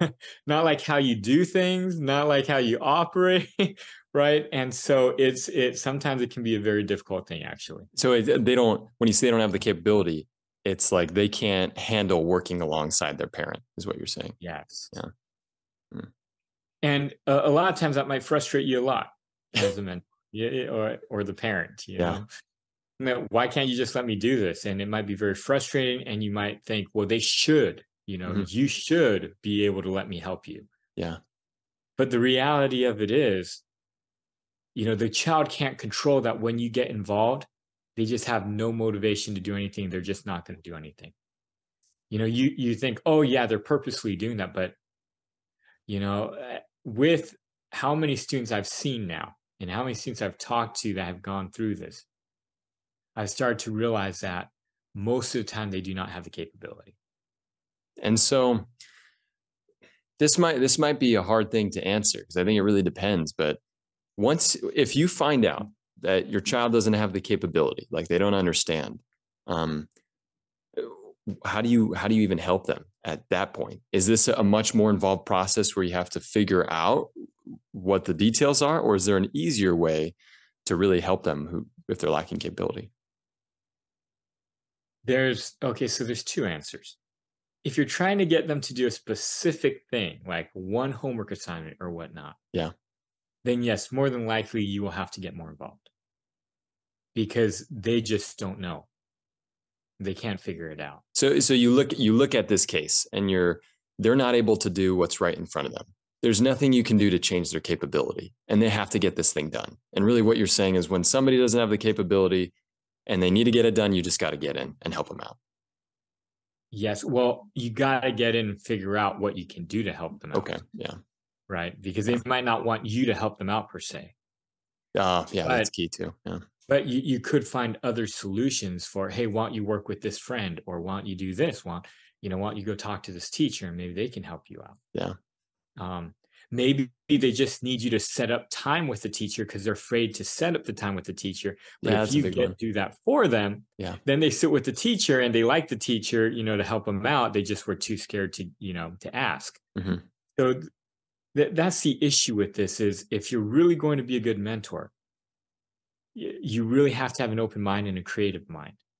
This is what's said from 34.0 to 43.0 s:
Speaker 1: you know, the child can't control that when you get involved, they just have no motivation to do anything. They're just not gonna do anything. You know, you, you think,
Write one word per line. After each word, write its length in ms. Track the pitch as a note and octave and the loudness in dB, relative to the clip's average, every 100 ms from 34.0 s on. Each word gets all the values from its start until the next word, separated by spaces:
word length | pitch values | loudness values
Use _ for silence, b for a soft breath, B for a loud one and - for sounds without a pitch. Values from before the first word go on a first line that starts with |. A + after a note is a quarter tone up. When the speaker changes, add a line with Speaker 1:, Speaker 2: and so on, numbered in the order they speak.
| _ _ _ _ _ _ _ B2+ | _ _ _ _ _ _ _ -4
Speaker 1:
you 100 | A2 | -2
know, 100 | G#2 | 0
the 140 | A#2+ | 0
child 400 | - E3 D#3 D3 | 0 2 2 2
can't 280 | - C#3 A#2+ | -2 -4 -4
control 440 | A2+ - D3 C#3 | -8 0 2 4
that 180 | A#2 A#2 | 2 0
when 180 | A#2 A#2 | -2 -2
you 100 | A#2+ | -2
get 200 | A#2+ B2 | -2 -2
involved, 560 | A2 G2 G#2 A2+ C#3 - _ _ _ _ - | -4 -2 2 2 0 -6 _ _ _ _ -4
they 100 | A2+ | -2
just 200 | A#2+ B2 | -2 -2
have 220 | A#2 G2 | -2 -2
no 240 | G#2 A2+ | -2 -2
motivation 640 | A2+ A2 G2+ G#2+ G#2 - G2 | -2 -2 0 0 0 -4 -6
to 60 | |
do 140 | F#2+ G2+ | -6 -4
anything. 340 | G2 G#2 F#2+ | -6 -6 -6
They're 120 | F#2 | -6
just 240 | F#2 F#2+ - | -6 -8 -8
not 200 | F2 - | -10 -10
gonna 160 | F2 | -16
do 140 | E2+ E2 | -16 -16
anything. 380 | D#2 - - _ _ _ _ _ _ _ _ _ _ | -16 -20 -20 _ _ _ _ _ _ _ _ _ _
You 100 | G#2+ | -2
know, 60 | A2 | 0
you, 260 | A#2 C3+ - | 2 0 0
you 180 | A#2+ A2 | -2 -2
think, 260 | C3 G#2+ | -2 -2